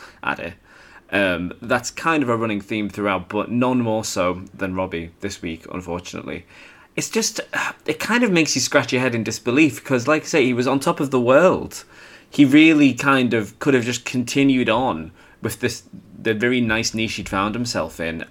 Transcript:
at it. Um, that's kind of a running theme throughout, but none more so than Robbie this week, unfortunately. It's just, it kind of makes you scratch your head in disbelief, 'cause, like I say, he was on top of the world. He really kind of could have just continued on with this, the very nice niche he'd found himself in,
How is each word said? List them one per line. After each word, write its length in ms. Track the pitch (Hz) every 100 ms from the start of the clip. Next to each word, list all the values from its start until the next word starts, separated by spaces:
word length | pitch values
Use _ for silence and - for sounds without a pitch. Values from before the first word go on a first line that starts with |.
| - -
at 180 | - 69
it. 140 | 85 - _ - - - -
Um, 420 | 98 98 87 87 -
that's 260 | 117 120 -
kind 320 | - 165 156
of 80 | 123
a 80 | 117
running 240 | 113 104
theme 280 | - 113 101
throughout, 380 | 104 101 92 87
but 200 | 104 -
none 300 | 120 127 127
more 220 | 113 110 110
so 380 | 98 90 90 98
than 220 | - 95 92
Robbie 360 | 92 85 85 -
this 200 | 101 -
week, 240 | 85 82 -
unfortunately. 720 | 90 85 87 - - - 85 - - - - - -
It's 140 | -
just, 300 | 220 214 - - - - - -
it 120 | -
kind 240 | - 240
of 80 | 240
makes 220 | 175 156
you 80 | -
scratch 300 | - 147 123
your 80 | 127
head 140 | 127 117
in 80 |
disbelief, 580 | 107 110 123 131 160 -
'cause, 240 | - 127 123
like 160 | 151
I 20 | -
say, 200 | 165 127
he 80 |
was 140 | 120 127
on 120 | 139
top 200 | 175 165
of 100 | 139
the 100 | 131
world. 680 | 120 139 180 95 85 - - - - - _
He 160 | - 139
really 480 | 147 160 156 143
kind 400 | 123 143 135 123
of 240 | 117 101 -
could 160 | 147
have 120 | 131 117
just 200 | 120 -
continued 640 | 127 120 143 139 131 110
on 420 | 113 131 80 80 - - _
with 200 | 110 -
this, 220 | 120 - - - - -
the 120 | 104
very 260 | 107 120 127
nice 340 | 113 110 110
niche 200 | 110 110
he'd 160 | - 95
found 260 | 98 104 113
himself 460 | 120 95 80 -
in, 240 | 82 82 -